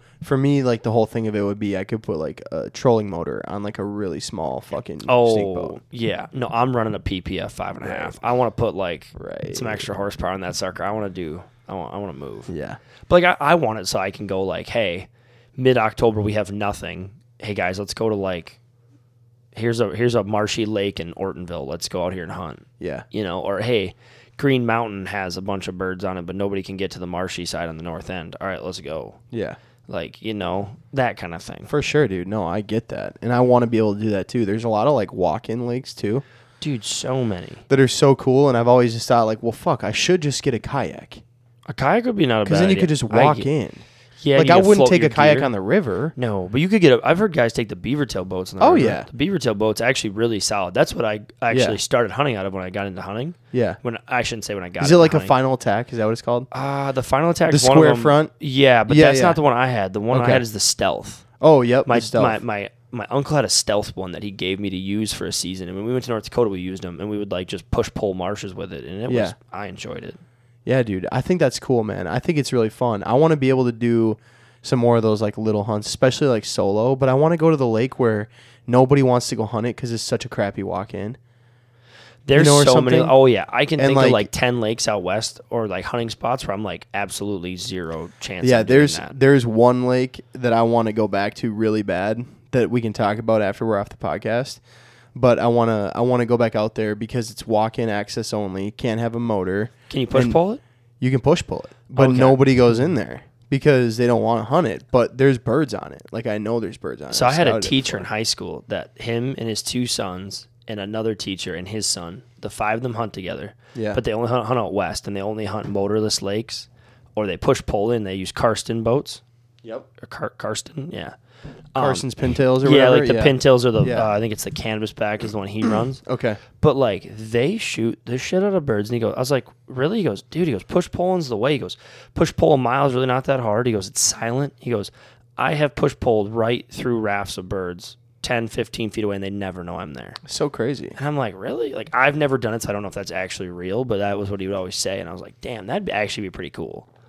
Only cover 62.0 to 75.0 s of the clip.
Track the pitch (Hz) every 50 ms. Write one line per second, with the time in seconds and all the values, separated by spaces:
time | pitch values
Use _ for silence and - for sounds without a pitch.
62 | 110 110 - 113 131 117 110 - - 120 104 101 101 - - _ _ _ 123 117
63 | 101 - 123 139 135 - 151 143 117 - - - - - 104 104 104 - - 92
64 | 95 90 85 85 104 104 95 95 92 92 95 95 101 95 92 92 95 98 101 107
65 | 110 104 - - 92 87 85 - - 90 92 92 92 87 92 98 107 120 127 127
66 | 120 127 117 107 - - - 123 120 104 98 90 90 92 95 95 - 90 85 78
67 | 98 104 104 104 104 98 90 92 92 - 101 87 - _ - 120 101 - - -
68 | 113 101 92 92 90 95 104 - - 98 90 95 101 90 85 69 58 69 92 101
69 | 117 127 123 117 104 85 - - _ _ - 95 104 92 95 - - - - -
70 | - - - - - _ _ _ _ _ _ _ _ - 127 131 120 107 95 92
71 | 92 - - 123 - - 185 170 156 127 - - - - 131 117 110 104 98 95
72 | 92 80 90 131 - - 165 147 123 - 131 120 110 107 - - 127 120 107 98
73 | 87 87 117 139 160 160 160 143 131 131 131 131 127 120 117 110 120 117 117 113
74 | 113 110 107 - _ _ _ _ _ _ _ _ - - 147 123 117 120 117 117